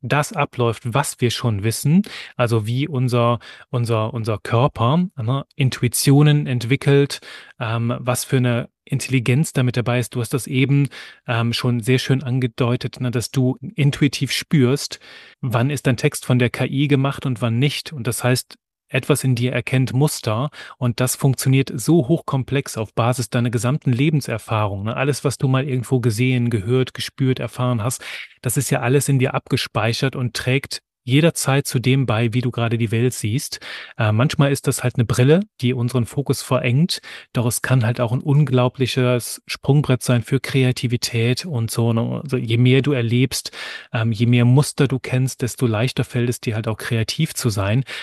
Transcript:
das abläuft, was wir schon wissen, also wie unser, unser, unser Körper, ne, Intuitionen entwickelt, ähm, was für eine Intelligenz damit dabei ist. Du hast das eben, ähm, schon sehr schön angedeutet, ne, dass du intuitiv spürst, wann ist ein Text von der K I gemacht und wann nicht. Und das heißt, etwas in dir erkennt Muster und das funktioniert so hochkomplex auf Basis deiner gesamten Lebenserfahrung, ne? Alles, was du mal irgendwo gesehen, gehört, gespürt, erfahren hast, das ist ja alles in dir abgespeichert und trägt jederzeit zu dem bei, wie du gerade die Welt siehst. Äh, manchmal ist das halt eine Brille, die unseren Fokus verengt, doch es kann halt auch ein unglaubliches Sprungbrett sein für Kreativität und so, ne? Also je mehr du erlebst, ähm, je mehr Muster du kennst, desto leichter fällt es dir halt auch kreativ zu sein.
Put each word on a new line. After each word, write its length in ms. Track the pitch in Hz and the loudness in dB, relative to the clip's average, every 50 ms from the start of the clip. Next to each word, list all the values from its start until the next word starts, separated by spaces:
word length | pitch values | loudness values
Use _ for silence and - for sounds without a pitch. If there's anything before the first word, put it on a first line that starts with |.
das 320 | - 113 135 147 147 - - | -6 -2 0 0 0 -2 -2
abläuft, 500 | 156 139 - - - 120 117 110 - - | -4 -4 -4 -2 0 0 0 0 -2 -4
was 340 | 120 107 139 139 - - - | -2 0 0 0 -2 -2 -2
wir 120 | 127 117 | 0 0
schon 320 | - - - 120 107 95 98 | 0 0 -2 -2 -2 0 -2
wissen, 400 | 113 110 - - 139 160 190 208 - - - - - - | -2 -2 0 0 2 4 2 2 0 -4 -16 -16 -10 -4
also 320 | - 123 113 117 113 104 | -2 0 2 2 0 0
wie 200 | 107 120 131 143 | 0 -2 -2 -2
unser, 520 | - 151 123 131 123 120 120 120 120 120 117 - - - - - _ | -2 -2 -2 0 0 2 2 2 2 0 -2 -4 -12 -20 -20 -10 _
unser, 420 | - 123 120 110 117 110 110 110 - | -4 -2 -2 0 0 0 -2 -2 -4
unser 240 | 117 107 110 110 | -6 -4 -4 -4
Körper, 680 | 98 - - - 117 127 147 - - 113 120 147 175 180 180 - | -6 -4 0 2 2 2 2 0 0 0 2 2 2 0 -2 -4
ne, 280 | - 113 117 131 139 147 _ _ | -6 -4 -4 -4 -4 -6 _ _
Intuitionen 920 | - 139 123 - - 127 120 - - - 147 135 143 151 151 147 147 147 | -2 -2 -2 0 0 -2 -2 -2 0 4 4 6 6 8 6 6 4 2
entwickelt, 760 | 151 123 120 107 113 135 131 - 143 143 143 143 139 - - - - - - - - - - | -2 -4 -4 -2 0 -2 0 2 4 4 4 4 2 -2 -8 -14 -16 -20 -20 -20 -18 -12 -8
ähm, 320 | 123 110 113 117 113 117 123 | -6 -4 -2 -2 -2 -2 -4
was 260 | 131 127 123 120 - - | -4 -2 -2 -2 -2 -2
für 140 | - 139 | 0 0
eine 320 | 131 123 123 120 117 - - _ _ _ | 2 2 2 0 -2 -4 -6 _ _ _
Intelligenz 680 | - 147 123 - - 123 131 110 - 123 143 165 - | -6 -4 -4 -2 0 -2 0 2 2 2 2 0 0
damit 260 | - 143 127 123 - | 0 -2 0 0 0
dabei 200 | 131 113 123 120 | -2 -2 0 0
ist. 160 | 123 117 - - | -2 -2 -4 -4
Du 80 | 123 | -6
hast 140 | 117 - - | -4 -4 -4
das 100 | 127 - | -6 -4
eben, 440 | - 139 127 139 127 139 143 143 - - - - - - _ _ | -2 0 0 2 4 4 2 2 0 -2 -10 -20 -20 -20 _ _
ähm, 280 | - 120 113 117 117 113 | -4 -2 0 0 -2 -2
schon 260 | - - 123 120 120 | -2 -2 0 -2 0
sehr 180 | 104 120 127 | 2 2 2
schön 240 | 127 - - 135 135 | 2 2 2 0 0
angedeutet, 800 | 139 127 123 135 127 120 - - 131 117 123 127 - 120 - - | 0 -2 -2 -2 -2 -2 -2 -2 0 0 0 -2 -4 -6 -8 -6
ne, 80 | 127 123 | -6 -4
dass 220 | 113 127 110 - | -2 -4 -4 -2
du 260 | - 135 127 127 131 - - - - | 0 0 0 0 0 -2 -8 -8 -2
intuitiv 580 | - 139 143 - - 156 135 - - 139 123 | 0 0 0 2 2 2 0 0 0 -4 -4
spürst, 680 | - - - - - 151 123 117 131 143 - - - - - - - - - - - _ | -4 -6 -2 2 2 4 4 4 2 0 -2 -6 -12 -14 -18 -20 -20 -20 -20 -20 -12 _
wann 320 | - 127 104 117 120 139 | -4 -2 0 0 0 0
ist 160 | 147 131 - | -2 0 0
ein 100 | 139 123 | 0 0
Text 260 | - - 147 - - - | 2 0 -2 -2 -2 0
von 140 | - 127 | 2 2
der 140 | 123 123 117 | 4 2 2
K 140 | - - 131 | 0 -2 -4
I 220 | 120 - 135 147 | -2 0 0 0
gemacht 380 | 139 139 135 135 139 139 - - | 2 2 2 0 0 -4 -4 -4
und 160 | 139 123 110 | -4 -4 -2
wann 160 | 123 117 113 | -2 0 0
nicht. 360 | 117 139 151 - - - - 165 | 2 0 0 -2 -4 -10 -10 -12
Und 120 | 135 113 | -8 -6
das 180 | 123 110 - - | -6 -4 0 0
heißt, 360 | 123 127 120 - - - - _ _ _ _ _ _ | 0 0 0 -2 -6 -14 -20 _ _ _ _ _ _
etwas 320 | - 123 - - 147 - - | -4 -2 0 0 0 2 2
in 120 | 131 127 | 0 0
dir 180 | 113 123 123 - | 0 0 -2 -2
erkennt 400 | 123 - - - 131 131 113 101 | -4 -2 0 0 0 0 0 2
Muster 560 | 131 147 151 - - - 117 107 113 139 151 - - - - - | 2 2 0 0 -2 -2 -2 -2 -2 -2 -6 -8 -12 -18 -18 -8
und 220 | - 127 120 113 - | -4 -2 -2 0 0
das 160 | 127 127 - | 0 -2 0
funktioniert 560 | - - 139 127 - - 135 131 135 131 - - | 0 0 0 0 2 2 2 4 2 2 0 -4
so 340 | 120 - - 160 170 123 | -4 0 2 2 4 4
hochkomplex 680 | 120 170 160 - - - 131 120 - 131 143 - - - | 2 0 0 0 -2 -4 -4 -4 -2 -4 -4 -4 -4 -6
auf 160 | - 110 - _ | -8 -8 -4 _
Basis 360 | - 113 120 127 - 120 - | 0 0 0 0 0 -2 -2
deiner 200 | - 123 117 123 | 0 0 0 0
gesamten 420 | 110 117 107 120 143 - - 135 | 0 0 0 0 -2 0 0 0
Lebenserfahrung, 920 | 123 113 143 165 160 139 - - 113 107 - - 117 107 107 101 101 98 101 | 2 2 2 2 2 0 0 -2 -6 -8 -4 -2 -2 0 0 0 -2 -4 -6
ne? 120 | 110 127 | -4 -4
Alles, 280 | 131 131 143 139 - - | -2 -2 -2 -2 0 -2
was 140 | 147 117 | -4 -2
du 100 | - - | 0 0
mal 200 | 131 131 131 135 | 0 0 0 0
irgendwo 320 | 151 127 131 113 - 135 127 | -2 -4 -4 -2 0 0 0
gesehen, 500 | 117 123 104 107 127 127 127 123 120 120 | 2 0 0 2 2 2 2 2 0 0
gehört, 440 | 113 107 90 113 123 127 127 - - | 0 -2 0 0 0 0 0 -2 -6
gespürt, 460 | - - - - - 135 131 131 - | -10 -10 -8 -4 -2 0 0 0 -2
erfahren 440 | - 113 - - 127 123 123 113 104 | -4 -8 -6 -4 -2 -2 -2 -2 -2
hast, 200 | 127 - - - - - - - - _ _ | -4 -6 -6 -10 -12 -14 -14 -16 -18 _ _
das 160 | - 127 - | -6 -4 -2
ist 120 | 143 127 - | -2 -2 0
ja 120 | 147 139 | -2 0
alles 280 | 127 120 135 143 - - | 2 2 2 2 2 2
in 100 | 139 131 | 2 2
dir 140 | 127 127 - | 2 0 0
abgespeichert 800 | - - - 139 120 - - - 117 104 113 117 - - 131 - | -4 -4 -2 -2 -2 -2 -4 -2 -2 0 0 0 -2 -2 -4 -2
und 200 | 143 123 117 - | -4 -6 -6 -6
trägt 460 | - - 123 127 139 - - - - _ _ _ _ _ | -4 -2 0 0 0 -2 -6 -12 -14 _ _ _ _ _
jederzeit 600 | 120 127 147 160 165 - - - - 135 139 143 | 2 4 4 4 4 2 0 0 0 2 0 0
zu 140 | - - 127 | 0 -2 0
dem 260 | 107 123 131 139 131 | 2 2 2 2 2
bei, 260 | 110 113 110 120 117 | 0 0 0 0 0
wie 100 | 110 123 | 0 -2
du 100 | 120 127 | -2 -2
gerade 260 | - - 117 113 120 | -2 -2 -2 -2 0
die 140 | 113 117 104 | -2 -2 0
Welt 240 | 113 113 120 127 - | 0 0 0 0 -2
siehst. 440 | - - 104 107 147 - - - - - - - - - - - | -2 -4 -4 -2 -4 -4 -8 -12 -14 -14 -14 -14 -16 -16 -10 -4
Äh, 140 | - 117 107 | -2 0 2
manchmal 400 | 107 107 127 - - - 143 139 | 2 2 2 2 2 2 2 2
ist 160 | 139 - - | 2 0 0
das 160 | 143 127 - - | -2 -2 0 -2
halt 140 | 123 - | -2 0
eine 80 | - 117 | 0 0
Brille, 360 | - 123 - 123 135 156 185 214 - _ - | 2 2 4 4 6 6 4 2 -2 _ -2
die 140 | - 120 127 | -2 0 0
unseren 320 | 120 120 120 - 127 117 | 0 -2 0 0 0 -2
Fokus 380 | - - - 131 - 131 - - | -2 -4 -4 -2 -2 -2 -4 -2
verengt, 560 | - 160 - - 127 120 139 170 185 - - - - - - - _ - | 0 0 0 2 2 2 2 2 2 -2 -6 -10 -14 -18 -20 -16 _ -4
doch 140 | - 113 | -2 -2
es 160 | 120 - - - | 0 -2 -2 0
kann 200 | - 131 131 110 | 0 2 2 2
halt 160 | 117 120 - | 2 0 0
auch 120 | 123 110 | -2 -2
ein 100 | 117 - | -2 -2
unglaubliches 1200 | - 151 135 147 151 123 127 127 123 123 - - 127 113 - 131 127 123 123 120 - - - - _ | 0 2 4 4 4 4 4 2 2 2 0 0 -2 0 0 2 2 2 2 0 -2 -6 -10 -12 _
Sprungbrett 560 | - - - - - 139 151 135 - 127 120 - | -12 -12 -4 0 2 2 4 4 2 0 0 2
sein 180 | - 127 120 | 2 0 0
für 180 | 107 - 139 131 | 0 0 -2 -2
Kreativität 1040 | - - - 135 131 127 123 - - 120 123 117 - - - 117 113 120 143 - - | -2 -2 0 2 2 2 0 -2 -2 -2 -2 -2 -2 -2 -2 0 0 0 0 -2 -4
und 240 | 185 151 117 113 110 | -4 -4 -4 -4 -2
so, 200 | - - 117 117 | -2 0 0 2
ne? 300 | 113 113 120 120 123 117 - | 2 0 0 -2 -4 -6 -6
Also 140 | 139 131 | -4 -4
je 200 | 127 127 113 117 | -4 -2 0 2
mehr 260 | 120 123 127 127 135 131 | 4 6 6 6 6 4
du 80 | 143 | 2
erlebst, 580 | 147 127 117 113 120 123 131 - - - - - - - - - - - - - | 0 0 0 0 2 2 2 0 -2 -4 -8 -10 -12 -14 -14 -14 -14 -14 -12 -8
ähm, 200 | - 120 113 117 | -4 -2 -2 0
je 160 | 110 101 120 | 0 2 2
mehr 180 | 117 123 120 120 | 4 4 6 6
Muster 420 | 123 123 143 147 - - - 143 | 6 6 4 4 2 2 0 0
du 120 | 127 135 127 | 2 0 -2
kennst, 420 | - - - 127 131 131 - - | -4 -2 -2 -2 -2 -2 -4 -4
desto 240 | 131 113 - - 135 | -6 -6 -2 0 0
leichter 380 | 117 110 107 120 135 - - 127 | 0 2 0 0 0 -2 -2 -4
fällt 260 | - - 123 117 123 | -2 -2 -2 -2 -2
es 100 | 120 - | -2 -4
dir 140 | - 123 107 | -4 -4 -4
halt 140 | 113 110 | -4 -4
auch 100 | - - | -4 -6
kreativ 560 | - - - 120 113 110 - - - 160 - - | -6 -4 -4 -2 -2 -2 -2 -2 -2 -4 -4 -4
zu 160 | - - 120 | -4 -2 -2
sein. 340 | 95 104 95 98 107 131 131 - - - | 0 0 0 0 0 0 -2 -4 -8 -14